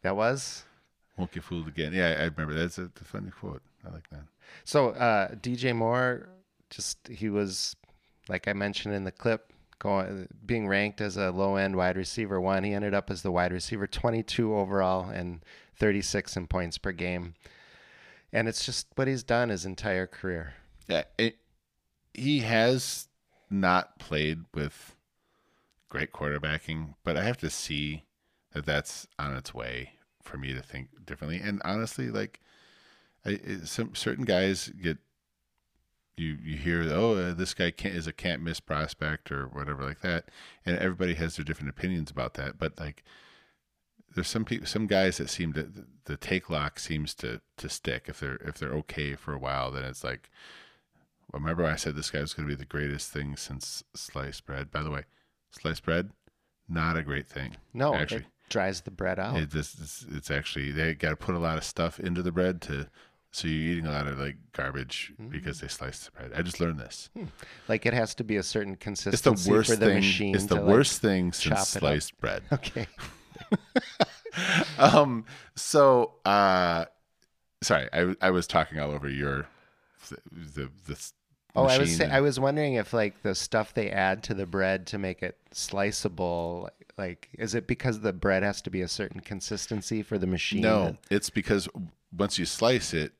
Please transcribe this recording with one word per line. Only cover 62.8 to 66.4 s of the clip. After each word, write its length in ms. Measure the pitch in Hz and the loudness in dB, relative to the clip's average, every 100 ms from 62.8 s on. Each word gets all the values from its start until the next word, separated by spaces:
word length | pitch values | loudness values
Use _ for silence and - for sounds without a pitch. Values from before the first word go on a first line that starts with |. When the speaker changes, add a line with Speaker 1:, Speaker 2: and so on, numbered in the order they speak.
| 73 _ - _ _ | -8 _ -20 _ _
Speaker 2:
so 180 | - 82 | -6 -2
you're 240 | 78 80 | 0 0
eating 120 | 85 80 | 0 -2
a 60 | |
lot 160 | 73 71 | -2 -4
of, 100 | 69 | -4
like, 200 | 71 73 - | -6 -8 -12
garbage 600 | - 67 67 64 - - - | -6 -4 -4 -6 -8 -10 -12
Speaker 1:
Mm. 80 | 110 | -10
Speaker 2:
because 300 | 76 - 71 | -6 -6 -8
they 80 | 71 | -8
slice 380 | - 64 - - | -8 -8 -10 -16
the 60 | |
bread. 200 | - 64 | -16 -8
I 80 | 60 | -4